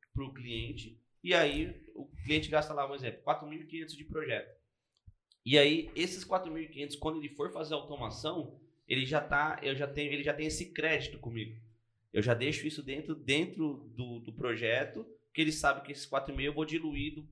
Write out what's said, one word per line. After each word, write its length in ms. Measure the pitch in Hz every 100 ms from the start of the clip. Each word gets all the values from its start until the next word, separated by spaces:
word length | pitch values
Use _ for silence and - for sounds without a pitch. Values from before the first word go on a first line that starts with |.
| _
pro 180 | - 135
cliente 680 | 135 120 113 113 113 - - _ _
e 100 | -
aí 480 | 175 151 143 165 - - -
o 100 | - -
cliente 240 | 131 151 151
gasta 240 | 151 151 147
lá, 140 | 139
um 40 |
exemplo, 300 | 139 127 -
quatro 240 | - 147 147
mil 120 | 156
e 60 | 156
quinhentos 300 | 165 156 147
de 100 | 151
projeto. 420 | 156 151 107 - - _ _ _ _ - _ _ _ -
E 120 | 143
aí 320 | 143 160 156 -
esses 280 | 175 -
quatro 280 | - 190 180
mil 120 | 160
e 40 | 160
quinhentos, 280 | 139 143 -
quando 220 | 160 160
ele 120 | 147
for 220 | - 143
fazer 220 | 165 151
a 40 | 151
automação, 840 | - 139 113 - 156 175 143 - - _ _
ele 180 | 127 131
já 140 | 147
tá, 380 | 147 143 151 -
eu 120 | 139 135
já 120 | 143
tenho, 240 | 139 147
ele 120 | 143
já 100 | 143
tem 140 | 143 156
esse 240 | 156 175
crédito 440 | - 160 151 127 -
comigo. 360 | 120 117 107 - - _ _ _ _
Eu 80 | -
já 120 | 107
deixo 320 | 117 131 151 151
isso 160 | 151
dentro, 300 | 135 135 156 151
dentro 760 | 120 139 185 185 156 135 113 113
do, 240 | 123 117
do 140 | 117
projeto, 720 | 113 123 110 113 123 143 - 226 - _
que 80 | -
ele 100 | 156
sabe 300 | 151 143 139
que 100 | -
esses 140 | 143 -
quatro 280 | 139 139
e 40 | 135
meio 120 | 143
eu 40 |
vou 100 | 147 156
diluir 480 | 160 160 143 147 151
do, 80 | 151